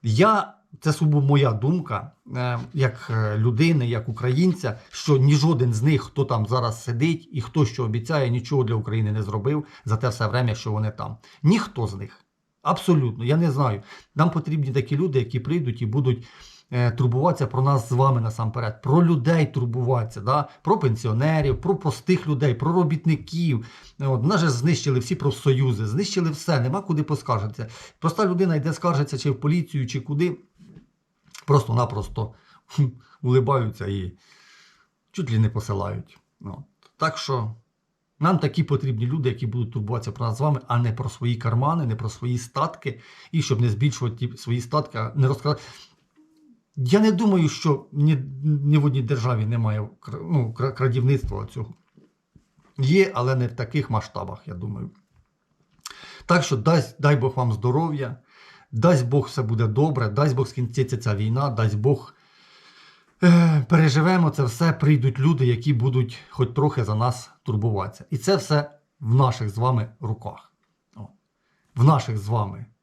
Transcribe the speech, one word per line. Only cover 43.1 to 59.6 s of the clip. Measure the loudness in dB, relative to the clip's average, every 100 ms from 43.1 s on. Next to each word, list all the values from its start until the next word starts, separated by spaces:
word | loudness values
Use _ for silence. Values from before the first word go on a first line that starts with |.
| -20 -6
І | -4
щоб | 0 2
не | 2
збільшувати | 2 0 0 -6 -4 -8
ті... | -8
свої | -6 -6
статки, | -2 -4 -4 -6
а | -6
не | 0 2
розкрадати. | 2 -2 -4 -6 -20 -20 _ _ _ _ _ _ _ _ -6
Я | 2 4
не | 4
думаю, | 4 2 4 2
що | 0 0 0 -2
ні, | 0 2 2 -2 -4
ні | -2 0 4 4
в |
одній | 4 0
державі | -2 -2 -2 -2 -2
немає | 0 0 -2 -6 _
кр-, | -14 -12
ну, | -2 0 0
кра-, | -2 -4
крадівництва | 0 0 2 2 2 0 -6 -8
цього. | -10 -12 -14 _ _ _ _ _ _ _ _ _ -4
Є, | 4 4 4
але | 2 0
не | 0 -2
в |
таких | -4 -4 -4 -2
масштабах, | -4 -4 -10 -10 -12 -14
я |
думаю. | -12 -10 -8 -10 _ _ _ _ _ _ _ _ _ -20 -20 -20 -20 0
Так | 2
що | 2 0
дай, | 4 2 2 0
дай | 2 4
Бог | 2 0
вам | -2
здоров'я, | 0 0 0 0 -4 -8 -10 _ _ -20 -20 _
дасть | 2 4 4 4
Бог | 0 0
все | -4
буде | -2 0